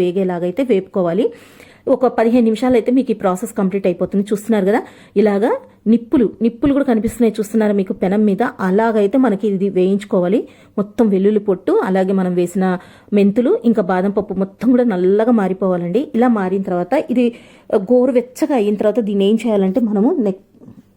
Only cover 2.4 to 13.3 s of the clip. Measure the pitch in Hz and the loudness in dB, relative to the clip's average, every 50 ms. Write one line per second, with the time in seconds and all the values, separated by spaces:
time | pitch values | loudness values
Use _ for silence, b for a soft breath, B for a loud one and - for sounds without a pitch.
2.4 | 233 220 220 214 262 254 254 226 214 - 247 269 240 - 214 220 - 190 180 185 | 2 2 0 0 0 0 0 0 0 0 0 0 0 -2 -4 -2 -2 -2 -2 -2
3.4 | - 208 - - 196 185 190 196 190 190 175 175 185 180 - 190 202 202 220 202 | -6 -8 -4 -2 -2 -2 -2 -2 -2 -2 -2 -2 -4 -2 -2 -2 -2 -2 -4 -4
4.4 | - - 226 208 185 190 214 269 - B B B B B B 202 214 208 202 196 | -2 -2 0 0 2 2 0 0 -2 B B B B B B 2 2 2 2 2
5.4 | 208 285 466 539 - b b b b 208 226 240 240 - - 285 233 180 - - | 0 0 -2 -2 -6 b b b b 2 2 2 0 0 0 2 2 0 0 -2
6.4 | 220 233 233 - - 285 277 277 277 269 233 214 208 220 - - 240 220 208 - | -2 -2 -2 0 0 0 2 2 0 0 0 0 -2 -4 -2 0 0 0 0 -2
7.4 | 208 - - 226 214 208 202 202 190 - 214 - 208 180 196 214 214 214 190 185 | -6 -2 0 0 0 2 0 0 -2 -4 -4 -4 -2 0 0 2 2 2 2 0
8.4 | 240 - - - - 185 180 208 226 233 220 220 202 196 202 269 262 240 202 202 | -2 -4 -4 -4 -2 0 2 2 2 2 2 2 0 2 2 2 2 2 0 0
9.4 | - 214 196 185 196 196 196 185 180 185 196 202 202 - - 190 175 180 196 277 | -2 -2 -2 0 -2 -2 0 0 2 2 0 -2 -2 -2 -2 0 0 0 0 -2
10.4 | - B B B B B B - 196 202 - - 233 214 196 185 190 202 214 208 | -2 B B B B B B -6 -6 -4 -2 0 0 2 2 2 2 2 2 2
11.4 | 208 208 185 185 - - 349 440 - 196 185 190 190 185 196 190 185 180 180 180 | 0 0 -2 -2 0 0 0 0 2 2 0 0 0 0 0 0 0 0 0 -2
12.4 | 175 175 - 196 185 185 180 180 B B B B B B 208 208 196 202 | -2 -2 0 -2 0 0 -2 -4 B B B B B B 0 2 2 4